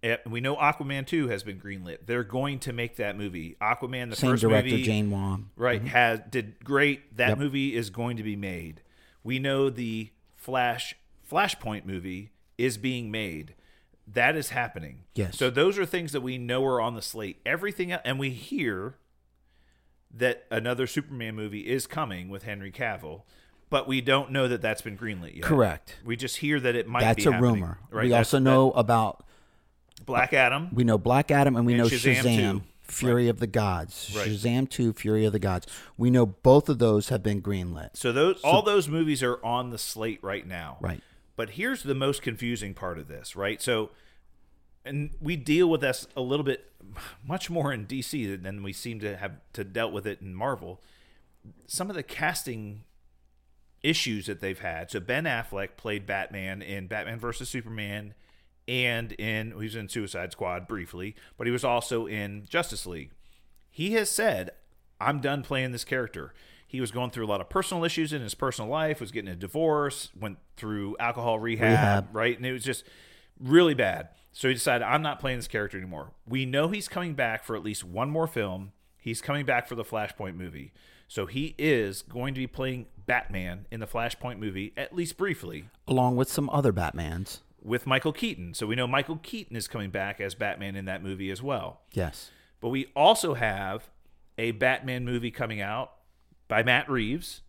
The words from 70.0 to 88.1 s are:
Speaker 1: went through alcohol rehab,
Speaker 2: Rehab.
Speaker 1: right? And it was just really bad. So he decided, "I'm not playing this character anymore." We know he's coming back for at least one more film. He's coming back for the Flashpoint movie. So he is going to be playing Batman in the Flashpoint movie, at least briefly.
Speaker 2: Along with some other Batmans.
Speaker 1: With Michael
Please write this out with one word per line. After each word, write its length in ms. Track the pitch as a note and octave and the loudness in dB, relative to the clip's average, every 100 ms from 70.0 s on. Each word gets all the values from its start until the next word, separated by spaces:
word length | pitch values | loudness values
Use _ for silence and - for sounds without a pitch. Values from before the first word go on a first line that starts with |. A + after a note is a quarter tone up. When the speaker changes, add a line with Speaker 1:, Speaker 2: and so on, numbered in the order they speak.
| - | -12
Speaker 1:
went 220 | - G#2+ F#2+ - - | -8 -10 -10 -18 -12
through 400 | A2 G#2 G2 G#2 | -6 -4 -4 -2
alcohol 380 | A#2 A#2+ A#2 A2+ | -2 0 0 0
rehab, 320 | A#2 A2+ A2 | 0 2 6
Speaker 2:
Rehab. 380 | A2 G#2 G2+ G2 | 6 6 4 2
Speaker 1:
right? 220 | A2 A#2 A#2+ | 0 0 0
And 80 | |
it 80 | B2+ | -4
was 100 | B2+ | -4
just 220 | A#2+ C3 - - - - _ _ | -4 -4 -8 -20 -20 -20 _ _
really 320 | B2+ D#3+ F3 | 6 8 8
bad. 380 | C3 G#2 E2 D#2 _ _ | 4 0 0 -8 _ _
So 160 | - C3 | -2 0
he 60 | |
decided, 300 | B2+ D3 A#2+ | 2 2 2
"I'm 160 | A2 C#3+ | 2 2
not 180 | D#3 C#3 | 0 -4
playing 200 | C#3 B2+ | -4 -4
this 100 | - | -4
character 300 | A2 G#2 G2 | -4 -4 -6
anymore." 340 | F#2 D#2+ C#2+ - - | -10 -10 -12 -16 -6
We 180 | B2+ | -4
know 240 | C3 C#3 D#3+ | 0 0 0
he's 200 | G#3 - | -2 -6
coming 260 | F#3 F3 | -6 -6
back 300 | C#3 A#2+ A2+ | -2 -2 -2
for 120 | - A2 | -4 -6
at 60 | |
least 200 | F2 G#2 | -4 -6
one 260 | F2+ F2+ C3 | -6 -4 -2
more 160 | D3+ D#3+ | 0 -2
film. 460 | B2 G2+ F#2 G2 _ _ _ | -2 -4 -4 -10 _ _ _
He's 240 | - A2+ | -8 -6
coming 240 | - C#3+ C#3+ | -4 -2 0
back 200 | B2 - | 0 0
for 100 | A#2 | -8
the 80 | |
Flashpoint 520 | G#2+ A2 G#2 - G2 F2 | -6 -4 -4 -6 -10 -8
movie. 360 | F#2 D2 C2+ _ - - _ | -12 -12 -16 _ -20 -20 _
So 180 | - | -6
he 300 | F#2+ A#2 D#3 - | -4 -4 -6 0
is 460 | D3+ C3 G2+ F#2+ | 2 4 2 -4
going 320 | - B2 B2+ | -10 -6 -6
to 40 | C3 | -4
be 60 | B2+ | -8
playing 380 | - C3 B2+ - - G2 | -6 -6 -6 -10 -16 -2
Batman 600 | B2 - G2+ F2+ F2 G2+ | -2 0 -6 -6 -8 -10
in 100 | A2+ | -10
the 60 | A2 | -6
Flashpoint 520 | A#2 A#2 - B2 A2 | -4 -4 -6 -10 -6
movie, 360 | G#2+ F#2+ G#2 - | -6 -6 -8 -8
at 180 | C#3 | -8
least 220 | F3+ F3 - | -4 -6 -2
briefly. 540 | G3 D#3+ E2+ D#2+ F#2 _ - | -4 -2 -6 -12 -14 _ 0
Speaker 2:
Along 300 | B2+ B2 B2 | 4 4 4
with 120 | C3 | 2
some 200 | - C#3+ | 0 0
other 200 | D3 C3+ | 4 4
Batmans. 680 | F#2+ E2 D#2 D#2+ E2 G2 - _ _ | 4 0 -2 -6 -6 -8 -12 _ _
Speaker 1:
With 240 | - A#2+ - | -4 -4 2
Michael 240 | C3 D#3 | 0 0